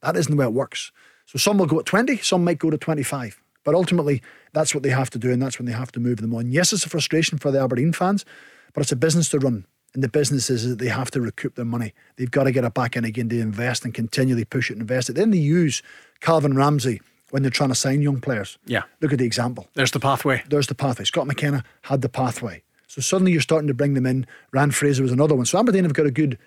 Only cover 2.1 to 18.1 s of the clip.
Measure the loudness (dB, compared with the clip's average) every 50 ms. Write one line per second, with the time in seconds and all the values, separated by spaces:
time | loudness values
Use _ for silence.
2.1 | 0 -2 0 0 2 2 2 2 2 0 0 0 0 -2 -2 -2 -2 -2 -2 -4
3.1 | -4 -6 -8 -10 -12 _ _ _ _ _ 0 2 2 2 2 2 2 2 2 2
4.1 | 0 -2 -2 -10 -20 -20 _ _ -2 -2 0 0 -2 0 0 0 0 0 -2 -2
5.1 | -4 -4 -2 0 0 0 0 -2 -4 -6 -6 -6 -6 -6 -8 -8 -6 -4 -2 -2
6.1 | -2 -2 -2 -4 -4 -4 -2 0 0 2 2 2 0 -2 -4 -4 -4 -4 -2 0
7.1 | 0 0 0 0 -2 -2 -2 0 0 2 0 0 0 0 0 0 0 0 0 0
8.1 | 0 0 -4 -8 -20 -20 -20 -20 -20 _ _ _ -4 -4 -2 -2 0 0 2 2
9.1 | 2 2 2 2 0 0 2 0 0 -2 -6 _ _ _ _ _ -4 -4 -4 0
10.1 | 0 0 0 2 0 -2 0 0 -2 -2 0 -2 -4 -2 -2 -4 -2 -4 -4 -4
11.1 | -4 -4 -4 -4 -6 -6 -8 -8 -6 -6 -6 -4 -4 -4 -4 -6 -10 _ _ _
12.1 | _ -8 -6 -2 0 2 2 2 2 2 0 0 0 -2 -2 -2 -2 -4 -4 -4
13.1 | -4 -4 -4 -2 -2 -2 -2 -2 -4 -4 -4 -4 -4 -4 -6 -8 -6 -6 -6 -4
14.1 | 0 0 0 2 2 0 -2 -2 -4 -4 -4 -4 -6 -8 -6 -4 -2 -2 -2 -2
15.1 | -2 0 2 4 4 4 4 4 4 4 2 2 0 -4 -10 -12 -20 -20 -20 _
16.1 | _ -6 0 2 2 2 2 2 2 4 4 4 2 2 0 -2 -4 -4 _ _
17.1 | _ _ _ -6 -2 0 0 0 0 0 0 0 0 0 0 0 2 2 2 2